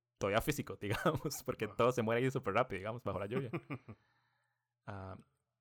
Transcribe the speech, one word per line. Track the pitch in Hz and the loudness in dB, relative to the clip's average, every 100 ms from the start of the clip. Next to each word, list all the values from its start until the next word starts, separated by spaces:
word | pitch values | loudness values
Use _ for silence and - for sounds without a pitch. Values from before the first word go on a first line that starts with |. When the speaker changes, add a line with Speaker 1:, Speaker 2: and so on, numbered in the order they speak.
| _ - | _ -2
Speaker 1:
todavía | 98 107 | 2 4
físicos, | 156 135 - - | 2 -2 -4 -4
<laughs> | 101 107 170 151 151 | -2 2 2 2 -2
digamos, | - | -6
porque | - - 104 | -6 -4 -2
Speaker 2:
Ajá. | - | 4
Speaker 1:
todo | 120 | 4
se | 123 | 6
muere | 110 117 | 2 4
ahí | 131 | 2
súper | 131 - | 0 0
rápido, | 101 131 95 | 2 2 -2
digamos, | 98 117 | -6 -6
bajo | 104 92 | -4 -4
la | 101 | -2
lluvia. | 127 127 | -2 -2
Speaker 2:
<laughs> | - - 139 - 104 _ _ _ _ _ _ _ _ - | -6 -8 -10 -10 -20 _ _ _ _ _ _ _ _ -12
Speaker 1:
Ah, | 101 95 95 - _ _ _ | -10 -10 -14 -18 _ _ _